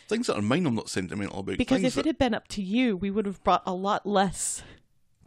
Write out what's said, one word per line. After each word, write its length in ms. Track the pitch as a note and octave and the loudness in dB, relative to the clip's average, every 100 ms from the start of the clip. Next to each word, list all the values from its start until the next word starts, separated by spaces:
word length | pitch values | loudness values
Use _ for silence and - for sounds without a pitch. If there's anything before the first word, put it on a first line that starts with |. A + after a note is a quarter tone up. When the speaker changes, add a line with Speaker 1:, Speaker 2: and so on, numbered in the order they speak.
| - | -4
Speaker 1:
Things 180 | A3+ B3 | -2 0
that 80 | - | 0
are 60 | |
mine 240 | G#2 D3+ E3 | 2 2 2
I'm 80 | |
not 140 | A2+ - | 0 -2
sentimental 500 | - F2+ F#2 G2+ G2 | -4 -4 -4 -6 -6
about. 180 | G2 F#2+ | -4 -2
Speaker 2:
Because 240 | A#3+ C4 | 2 2
Speaker 1:
Things 120 | B3+ | 2
Speaker 2:
if 40 | C#4 | 0
it 40 | |
Speaker 1:
that 20 | C#4+ | 0
Speaker 2:
had 100 | C#4 | 2
been 160 | B3+ | 0
up 140 | A3 - | 0 -6
to 140 | G#3+ | -8
you, 340 | F#3 A3+ B3+ F#3 | -2 2 2 0
we 140 | G3 | -2
would 160 | G3+ G3+ | -4 -4
have 160 | F#3 | -2
brought 180 | G#3 F3+ - | 2 2 2
a 80 | |
lot 320 | F#3 G3 G#3 - | -2 0 -2 2
less 560 | G3+ G3 - - - - - _ _ _ _ | 2 2 0 -4 -6 -10 -20 _ _ _ _